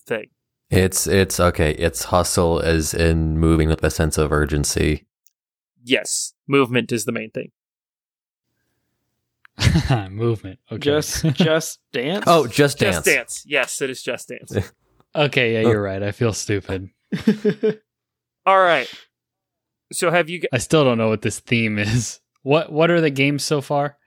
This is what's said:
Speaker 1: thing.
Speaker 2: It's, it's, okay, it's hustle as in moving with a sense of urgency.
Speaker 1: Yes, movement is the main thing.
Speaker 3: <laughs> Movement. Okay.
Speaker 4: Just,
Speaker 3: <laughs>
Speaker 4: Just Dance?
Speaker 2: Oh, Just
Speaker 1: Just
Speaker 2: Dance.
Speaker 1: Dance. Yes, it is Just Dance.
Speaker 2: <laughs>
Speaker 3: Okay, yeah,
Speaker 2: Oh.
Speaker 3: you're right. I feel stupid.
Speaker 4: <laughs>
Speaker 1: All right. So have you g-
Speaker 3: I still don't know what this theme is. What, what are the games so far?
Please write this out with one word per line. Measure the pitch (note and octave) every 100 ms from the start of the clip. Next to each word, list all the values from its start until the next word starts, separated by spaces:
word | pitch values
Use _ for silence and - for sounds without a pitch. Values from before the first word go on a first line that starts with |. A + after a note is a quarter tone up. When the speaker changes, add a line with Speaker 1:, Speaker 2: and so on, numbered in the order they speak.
| -
Speaker 1:
thing. | A2+ - _ _ _ -
Speaker 2:
It's, | F#2+ F#2 - -
it's, | G2 F#2 -
okay, | F2 - D2+
it's | - E2 -
hustle | - F2+ - - E2+ D#2+
as | E2 E2 D2
in | - E2 E2 D#2+ D#2
moving | D#2+ D#2+ D#2
with | -
a | D#2+
sense | - D#2 D#2+
of | D2
urgency. | D2+ D2 D2 C#2+ - D#2 D2 _ _ _ _ _ _ _ _
Speaker 1:
Yes, | A#2+ A#2+ - - - _ -
movement | C#3 A#2+ B2 A2+
is | A#2
the | B2+
main | A#2 A2
thing. | B2+ - _ _ _ _ _ _ _ _ _ _ _ _ _ _ _ _ _ _ _ _ -
Speaker 3:
<laughs> | - E3 - B2 F#2+
Movement. | G2+ A#2 A2+ F#2+ F#2 -
Okay. | -
Speaker 4:
Just, | C#3+ D3+ D3 -
Speaker 3:
<laughs> | E3
Speaker 4:
Just | C3 D#3+ D#3+ - - _
Dance? | C3 C3+ G3+ G3+
Speaker 2:
Oh, | E3+ B2
Just | A#2+ C#3+ -
Speaker 1:
Just | G#2 E2+
Speaker 2:
Dance. |
Speaker 1:
Dance. | E3+ C3+ A2+ - -
Yes, | C#3+ A#2+ -
it | C3+
is | B2+
Just | - A#2 -
Dance. | - - G#2 - _
Speaker 2:
<laughs> | _ _ _ -
Speaker 3:
Okay, | D3 C#3 A#2 A2
yeah, | A#2
Speaker 2:
Oh. |
Speaker 3:
you're | G#2+
right. | G2 G2
I | G2+
feel | - A#2
stupid. | G2 - G2+ - F#2+ G2+ _ -
Speaker 4:
<laughs> | - - G#3+ G#3 - A3 G#3+ _ _ _ _ _ _
Speaker 1:
All | F#3 F#3+
right. | F3+ D3+ A#2+ - _ _ _ _ _ _ _ _ -
So | - F3
have | F3 D#3+
you | F3
g- | -
Speaker 3:
I | A#2+
still | - D#3+
don't | C3+ A2+
know | A2
what | G#2+
this | A2+ -
theme | - A#2 A2 G#2+
is. | G#2 A#2+ G#2+ - _ _
What, | C3+ D#3 D#3
what | D#3 E3+
are | F3
the | D#3+
games | C#3 C#3 C#3+
so | - D3+
far? | - D3 C#3+ -